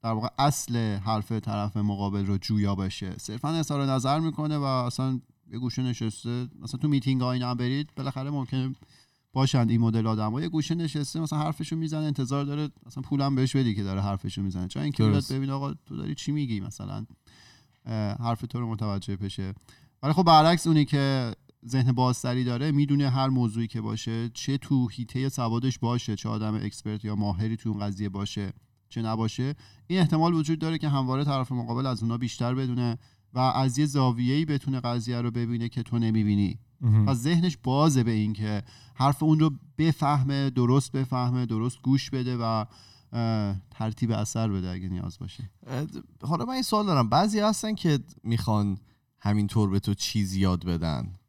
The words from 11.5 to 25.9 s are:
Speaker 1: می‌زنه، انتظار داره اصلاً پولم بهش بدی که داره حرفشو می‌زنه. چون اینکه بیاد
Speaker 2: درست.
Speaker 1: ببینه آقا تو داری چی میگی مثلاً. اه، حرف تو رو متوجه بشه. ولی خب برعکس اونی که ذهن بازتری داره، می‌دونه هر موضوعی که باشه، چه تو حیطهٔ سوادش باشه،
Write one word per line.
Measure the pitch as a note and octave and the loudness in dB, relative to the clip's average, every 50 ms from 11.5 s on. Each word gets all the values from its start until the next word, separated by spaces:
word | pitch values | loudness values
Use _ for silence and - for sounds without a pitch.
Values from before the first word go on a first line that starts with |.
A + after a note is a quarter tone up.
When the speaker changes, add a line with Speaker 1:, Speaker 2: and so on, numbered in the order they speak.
| D#3 - D#3+ - E3 | -4 -6 -6 -6 -4
Speaker 1:
می‌زنه، | D#3+ D#3+ D#3 D#3 D#3 D#3 | -4 -4 -2 -2 -2 -2
انتظار | D3+ C#3 - C3+ A#2+ C#3 C#3+ C#3+ | -2 -2 -2 -2 -2 -2 -2 -2
داره | C#3+ C#3+ D3 D3+ C#3+ - _ - | -2 -4 -4 -4 -6 -8 _ -20
اصلاً | B2+ - B2+ | -16 -12 -12
پولم | C3+ - C#3+ C#3 C#3 C#3 C#3 | -6 -2 0 0 2 2 2
بهش | B2+ C3 C3 - | 2 2 2 2
بدی | C#3 C3+ A#2 G#2 | 2 2 2 0
که | G2+ | 0
داره | G2+ G2 F#2+ F#2+ | -2 -2 -2 0
حرفشو | F#2+ G2 G2 F#2+ - G2+ F#2+ - | 0 0 -2 -2 -4 -6 -4 -4
می‌زنه. | G2 G2 F2+ F2+ F2+ F#2 | -4 -4 -2 -4 -6 -6
چون | - C3+ | -4 -4
اینکه | D3 D3+ C#3+ - | -4 -4 0 2
بیاد | A2+ A2+ C#3 | 4 4 4
Speaker 2:
درست. | C#3+ C#3 - | 4 2 0
Speaker 1:
ببینه | C3 C3 C3+ C#3 | -4 -4 -2 -2
آقا | C3+ C#3 C#3 C#3 D3 D#3 _ | -4 -4 -4 -6 -8 -10 _
تو | _ - | _ -10
داری | B2+ - - D3 | -8 -6 -6 -6
چی | - - - | -6 -4 -4
میگی | D3 D3+ D3 B2 A2+ G2+ | -2 -2 -2 -2 -4 -4
مثلاً. | G2 A2 A2 - G2+ F#2+ G2 G#2 A2 - - _ _ - - - - - - _ _ _ _ _ _ | -6 -8 -10 -10 -10 -8 -8 -8 -10 -12 -14 _ _ -20 -20 -20 -20 -20 -20 _ _ _ _ _ _
اه، | A#2 A2+ A2 G#2+ G2+ G#2 | -6 -4 -4 -2 -4 -4
حرف | - A#2 A#2 A#2 - | -4 -2 -4 -4 -4
تو | - A#2 - B2 | -6 -8 -6 -6
رو | A#2+ A2+ | -4 -4
متوجه | A2+ G#2 A#2 G#2+ G2+ G2 F#2 - G2 | -4 -4 -2 -2 -2 -4 -4 -6 -6
بشه. | F#2 G#2 G2 - - F#2+ F#2+ F#2+ - _ - - _ - _ _ _ | -6 -6 -8 -6 -6 -8 -8 -8 -12 _ -20 -20 _ -20 _ _ _
ولی | - C#3 | -2 0
خب | D#3 D#3+ | 2 4
برعکس | F#3+ E3+ E3 D#3 D3+ E3 F3 D#3+ - | 8 10 10 10 10 8 6 4 4
اونی | E3+ D#3+ D3+ D3 | 4 4 4 4
که | C3+ - C#3+ C#3 C3+ C#3 C3+ B2+ A#2 G#2 _ _ _ _ _ - | 4 2 2 2 2 0 0 -2 -4 -6 _ _ _ _ _ -10
ذهن | A#2 B2 C3+ B2 B2+ | -2 0 2 4 4
بازتری | B2 A#2+ B2+ B2+ B2 - - B2 B2 B2+ B2 | 4 4 2 2 2 0 -2 -4 -2 -2 -2
داره، | B2 B2 A#2+ C#3 D#3 | -2 -2 -2 -2 0
می‌دونه | D3 D3 D3 C#3 C#3+ C#3+ C#3+ C3+ | 2 2 2 2 2 2 2 2
هر | B2 C3+ C3 C3 | 2 2 2 2
موضوعی | C3 B2+ B2 A2+ G#2 A2+ A#2 | 2 2 0 0 0 -2 -6
که | A2 - A2+ | -4 -4 -6
باشه، | G#2+ A2 A2 A2 - A#2 A2+ A2+ A#2 A#2 A2+ | -6 -4 -6 -6 -6 -4 -4 -4 -4 -6 -8
چه | - - - C3+ C#3 | -8 -6 -4 -4 -4
تو | - - C#3+ C3+ B2 A2+ | -2 0 2 2 2 0
حیطهٔ | - - A#2+ - - C3 C3 C3+ | -2 -6 -10 -6 -4 -2 -2 -2
سوادش | - - B2 A2+ A2+ A#2 B2 C3 A#2+ - | -2 -2 -2 0 0 0 0 -2 -2 0
باشه، | - A#2 | -2 0